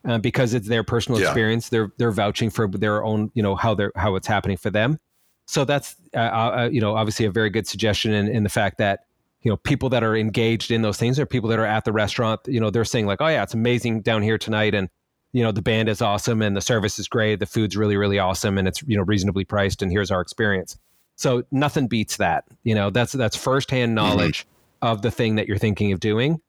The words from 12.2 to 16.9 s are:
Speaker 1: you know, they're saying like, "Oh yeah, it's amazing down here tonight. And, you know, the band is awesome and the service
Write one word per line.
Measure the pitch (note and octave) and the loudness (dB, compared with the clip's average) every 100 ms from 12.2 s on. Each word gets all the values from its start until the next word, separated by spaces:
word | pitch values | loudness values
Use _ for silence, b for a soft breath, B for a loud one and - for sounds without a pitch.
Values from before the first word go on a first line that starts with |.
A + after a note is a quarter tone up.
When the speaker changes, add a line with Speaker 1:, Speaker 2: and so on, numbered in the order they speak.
| A2+ A2 - | -2 -2 -2
Speaker 1:
you | B2 | 0
know, | A2 | 0
they're | A2 | 0
saying | G#2+ B2 G2+ | 0 0 0
like, | G2 | 0
"Oh | D#3+ | 0
yeah, | D3 | 0
it's | G2 | 0
amazing | A#2 A#2 A#2+ A#2+ A2 | 0 2 2 0 -2
down | G2+ A2 | 0 0
here | G#2 A2 | 0 0
tonight. | - A2 G#2+ | 0 0 2
And, | G2+ F#2 _ _ _ _ | 0 -4 _ _ _ _
you | B2 | 0
know, | A2+ | 0
the | G#2 | 0
band | G2 A2 A2+ | 0 0 0
is | G#2 | 0
awesome | A2+ G2+ - A2+ | 0 0 0 0
and | G#2+ G2 | 0 0
the | |
service | - A#2 G#2 | 0 0 0